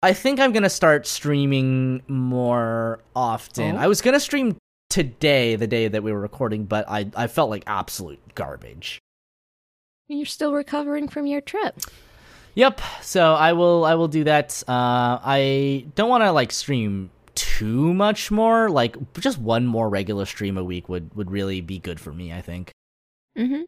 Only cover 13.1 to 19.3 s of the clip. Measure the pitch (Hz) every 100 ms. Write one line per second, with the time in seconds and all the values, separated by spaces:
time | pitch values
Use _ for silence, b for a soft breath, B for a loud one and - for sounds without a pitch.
13.1 | 190 165 156 156 170 175 170 160 165 165
14.1 | 156 151 151 143 - - 123 123 123 123
15.1 | 123 - 139 139 135 139 139 127 - 220
16.1 | 247 214 160 123 - - 135 107 98 92
17.1 | _ _ - - - 107 117 156 180 208
18.1 | 208 - 208 226 226 220 151 117 - -
19.1 | - 262